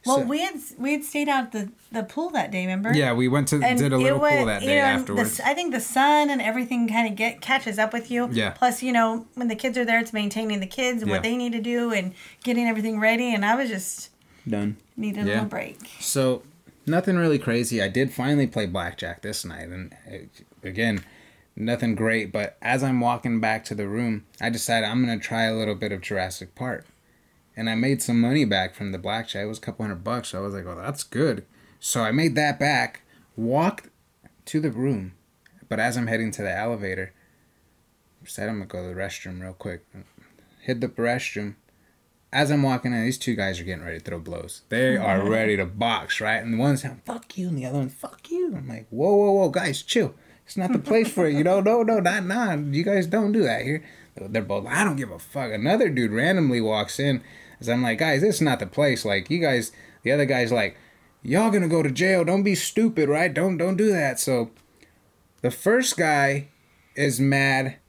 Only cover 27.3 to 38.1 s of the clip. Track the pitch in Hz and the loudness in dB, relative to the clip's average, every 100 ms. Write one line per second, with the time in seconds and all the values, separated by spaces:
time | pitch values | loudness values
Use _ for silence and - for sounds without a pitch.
27.3 | _ _ - 113 113 131 135 - 117 117 | _ _ -6 -2 0 2 0 2 4 4
28.3 | 147 120 98 92 - 101 95 98 110 117 | 4 4 2 -2 -6 -8 -6 -6 -6 -6
29.3 | 101 104 110 - 107 107 90 101 120 - | -8 -8 -8 -10 -6 -8 -6 -6 -6 -6
30.3 | 92 101 98 90 85 104 143 - 117 156 | -8 -6 -8 -10 -8 -8 -8 -6 0 0
31.3 | 107 - _ _ _ - 123 110 131 160 | 0 -8 _ _ _ -4 -2 2 2 2
32.3 | 135 147 - 143 135 120 - _ _ _ | 2 0 2 2 2 0 -6 _ _ _
33.3 | - 113 139 180 220 - _ _ _ - | -6 0 2 2 -2 -16 _ _ _ -20
34.3 | _ - 156 151 113 131 113 92 - _ | _ -4 -2 -2 0 0 0 -4 -14 _
35.3 | _ _ _ - 107 117 120 113 113 110 | _ _ _ -6 -2 0 0 0 0 -2
36.3 | 104 101 90 113 110 98 92 92 _ _ | -4 -4 -2 -2 -4 -4 -6 -8 _ _
37.3 | _ _ _ _ _ _ _ _ | _ _ _ _ _ _ _ _